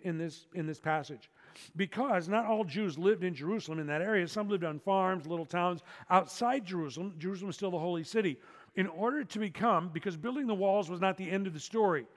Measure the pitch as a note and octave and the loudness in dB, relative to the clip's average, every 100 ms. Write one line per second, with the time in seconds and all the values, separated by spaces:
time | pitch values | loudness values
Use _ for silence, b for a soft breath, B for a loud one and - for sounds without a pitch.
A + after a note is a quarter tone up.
0 | F#3 E3 E3 - - F3+ D#3 D3 D#3 D#3 | -4 -2 -4 -8 -10 -6 -4 -2 0 0
1 | C#3 C3+ - B B B B D#3+ G3 G#3 | -2 -12 -16 B B B B -4 -2 0
2 | C4+ F#3+ E3 G#3+ A3+ A3 F#3+ D#3 G3+ C#3+ | 2 2 2 0 2 2 0 0 -2 2
3 | F#3 G#3 F#3 D3 D#3 A3 - D#3+ D3 D3+ | 4 4 0 -4 -2 -2 -2 -4 -2 0
4 | F#3+ G#3 E3+ G#3+ G#3 G3 E3 D3+ - F#3+ | 2 2 2 -2 0 0 0 -2 2 4
5 | F#3 F#3 D3+ E3+ D#3 F3 F3+ F3 B B | 4 0 -2 -4 -2 0 2 0 B B
6 | B F#3 F#3+ - A#3+ C4+ F#3 F#3 D3+ B2+ | B 4 4 0 0 0 -2 -4 -4 -6
7 | G3 D#3+ F3 G3 G3 - G3 F3 E3+ E3+ | -8 -6 -6 -4 -6 -4 -2 -2 -2 -2
8 | D3+ A3+ F#3+ C3 B B B - F3+ D#3+ | -2 0 2 0 B B B 0 0 0
9 | A3+ D4 G#3+ G#3+ G#3 - A3+ F3+ F3 D#3 | 0 0 -4 -4 -4 0 4 4 2 -4
10 | G3 D#3+ A#3 C4 B3+ G3+ G3 G3+ E3 F3 | -6 -4 -4 -2 -2 2 4 2 0 0
11 | F#3+ F#3 F#3 F#3+ G3 D#3 - A3+ G#3 D#3 | 0 0 -2 -2 -2 -6 -4 2 4 4
12 | A2+ | -2